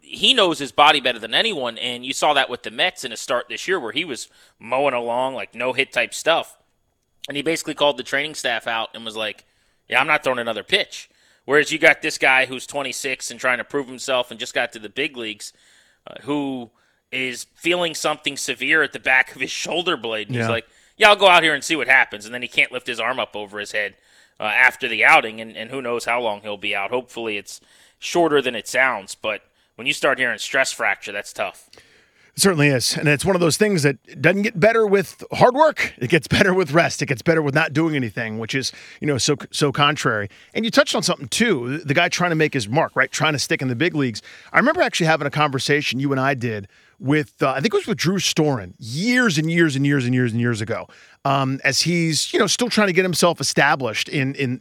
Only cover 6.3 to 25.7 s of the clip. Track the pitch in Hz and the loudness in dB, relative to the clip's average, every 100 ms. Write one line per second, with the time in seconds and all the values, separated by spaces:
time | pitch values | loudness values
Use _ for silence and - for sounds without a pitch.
6.3 | 160 113 - _ _ _ _ _ _ - | 0 -2 -12 _ _ _ _ _ _ -10
7.3 | 143 143 160 - 147 147 127 120 139 151 | -6 -4 -4 -6 0 0 0 -4 -4 -4
8.3 | 147 131 113 127 113 110 110 113 107 107 | -6 -4 -4 -4 -4 -6 -10 -12 -8 -8
9.3 | - _ _ _ _ - 120 147 151 139 | -8 _ _ _ _ 0 2 4 2 2
10.3 | 123 117 107 - 196 196 - - _ _ | 0 -2 -4 0 -2 -2 -10 -18 _ _
11.3 | _ - 147 143 156 160 143 156 - 143 | _ 0 2 2 4 4 4 0 0 4
12.3 | 131 127 131 - 143 135 - 135 127 - | 4 2 -4 -8 -8 -6 -6 -6 -6 -8
13.3 | 120 131 123 107 143 123 127 - 127 123 | -4 -2 -2 -4 -6 -6 -8 -2 -2 -2
14.3 | 110 127 143 120 117 104 127 151 127 113 | -8 -8 -4 -4 -8 -10 -6 -6 -6 -10
15.3 | 104 - - _ _ _ _ - - - | -10 -14 -18 _ _ _ _ -20 -14 -6
16.3 | 147 139 131 117 _ _ _ _ 127 131 | -4 -4 -6 -10 _ _ _ _ -6 -6
17.3 | 120 - _ 165 175 170 151 160 151 147 | -8 -14 _ -12 -6 -6 -6 -6 -6 -6
18.3 | 139 - 120 131 160 139 127 135 131 131 | -8 -8 -6 0 0 0 -4 0 0 0
19.3 | 139 127 - 170 165 175 147 113 110 104 | -6 -8 -6 -4 -4 -2 -4 -4 -6 -4
20.3 | 123 113 117 - _ _ - 208 208 196 | -4 -2 -2 -6 _ _ 2 4 6 6
21.3 | 175 160 143 - 156 120 131 120 104 107 | 6 4 0 -2 -2 4 4 4 -2 -12
22.3 | 123 120 - 139 123 - 113 113 127 107 | -10 -6 -2 -2 -4 -8 -4 -4 -4 -6
23.3 | 104 104 104 104 107 101 - _ _ _ | -8 -10 -10 -8 -6 -6 -10 _ _ _
24.3 | - 107 107 127 - 127 110 123 156 113 | -8 -2 4 4 4 -2 2 6 6 4
25.3 | 110 113 - 110 | -6 -12 -12 -10